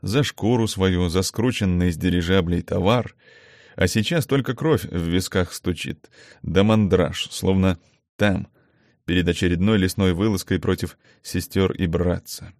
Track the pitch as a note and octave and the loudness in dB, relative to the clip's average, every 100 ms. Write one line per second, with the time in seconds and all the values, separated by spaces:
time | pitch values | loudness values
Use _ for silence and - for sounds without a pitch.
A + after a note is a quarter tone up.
0 | G2 A#2+ C3 - G2+ A#2+ A2 - F#2+ F2+ | -2 0 0 -2 0 2 0 2 2 2
1 | F2+ F2 F#2+ - A#2+ A#2+ G2 F2+ F2+ D#2+ | 2 0 -2 -2 -2 0 0 2 2 0
2 | F#2 F2 E2+ F#2+ E2+ F2 E2 F#2 F2+ A#2+ | 0 0 2 2 2 -2 -2 -2 2 2
3 | G#2+ _ _ - - - - - F#2 A2 | -2 _ _ -20 -20 -20 -20 -2 0 0
4 | G#2+ E3+ C3 C#3 B2 B2 D#3+ D3 - F2+ | 0 -2 0 -2 -2 -2 0 0 0 -4
5 | E2 F2 F#2 F#2+ F2+ - - E2+ - D2+ | 0 0 0 -2 -2 -4 -6 -6 -6 -12
6 | _ - - - - E2 G2+ A2 G2+ F2+ | _ -20 -20 -14 -2 2 4 4 4 2
7 | E2 - - - F#2 F#2+ F#2 F2+ _ _ | 0 -4 -10 -4 -2 2 2 0 _ _
8 | _ _ G#2 F#2 F#2+ _ _ _ _ _ | _ _ -2 -2 -6 _ _ _ _ _
9 | - F2+ F2 E2+ F#2 F2 G2 A2 F#2 - | -2 0 2 0 0 2 2 2 2 2
10 | F#2+ F2 G#2+ F#2+ - F#2 F2 F2+ F2+ - | 0 2 0 -2 -2 -4 0 -2 -4 -10
11 | _ _ - F#2 - G2 F#2+ - F#2 E2+ | _ _ -8 -6 -4 0 0 0 -2 0
12 | F2 F2 - - - _ | -2 -2 -6 -18 -18 _